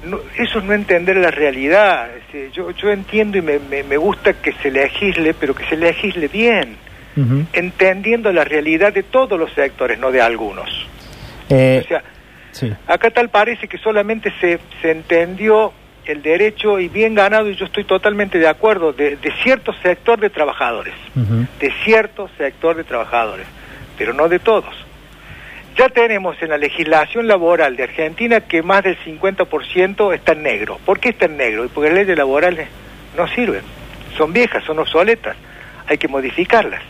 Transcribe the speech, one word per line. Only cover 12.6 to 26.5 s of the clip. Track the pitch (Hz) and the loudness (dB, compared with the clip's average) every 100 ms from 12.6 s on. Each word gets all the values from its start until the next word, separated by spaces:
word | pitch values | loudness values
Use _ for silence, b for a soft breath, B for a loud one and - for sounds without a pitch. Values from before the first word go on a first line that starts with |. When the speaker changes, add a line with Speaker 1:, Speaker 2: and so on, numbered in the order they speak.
| 123 101 - | -6 -6 -2
Speaker 1:
acá | 175 226 | 0 2
tal | 247 240 | 2 2
parece | 208 220 233 214 | 2 2 -2 -10
que | 175 | -6
solamente | 214 214 202 220 208 - | 0 0 0 -2 -6 -2
se, | 175 170 - - | 0 -2 -4 -6
se | 160 | -2
entendió | 160 160 170 170 190 214 214 214 - - - - | -2 0 0 2 -2 2 4 4 -4 -20 -20 -10
el | 151 | -6
derecho, | 151 170 214 208 214 202 | 0 2 2 0 0 0
y | 180 | -2
bien | 185 220 214 | 0 0 4
ganado, | 196 220 214 | 4 4 0
y | 190 | -4
yo | 190 | -8
estoy | - 202 | -8 0
totalmente | 190 214 208 202 180 | 0 2 0 -2 2
de | 160 | 2
acuerdo, | 156 220 202 160 | 4 2 2 0
de, | 139 147 143 | 0 -2 -2
de | 156 - | -6 -2
cierto | - 262 - 196 | 0 0 -2 -2
sector | 180 175 - 226 | -2 0 2 2
de | 202 | 2
trabajadores, | - 147 120 123 113 95 - - - | 0 -2 0 -4 -4 -10 -14 -8 -4
Speaker 2:
Ujú. | 107 113 123 - | 0 0 -2 -2
Speaker 1:
de | 139 - | -4 -2
cierto | 214 220 214 - 196 - | 4 4 4 -6 -14 -6
sector | 139 - 165 165 | -6 -2 -2 -2
de | 160 | -4
trabajadores, | 123 107 120 110 95 95 - B B B - | -6 -2 -2 -2 -6 -16 -20 B B B -8
pero | 107 | -6
no | 123 165 | 0 2
de | 175 | 2
todos. | - 214 - - - - - B B B B B B - | 2 2 0 -16 -20 -20 -20 B B B B B B 2
Ya | 254 | 2
tenemos | 247 233 208 185 151 | 4 2 0 -4 -6
en | |
la | 165 | -4